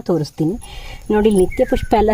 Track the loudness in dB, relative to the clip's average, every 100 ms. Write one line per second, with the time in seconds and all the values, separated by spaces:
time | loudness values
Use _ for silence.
0 | -2 -2 -2 -4 -4 -4 -10 -16 -16 -12
1 | -2 2 4 4 2 2 0 0 0 2
2 | 2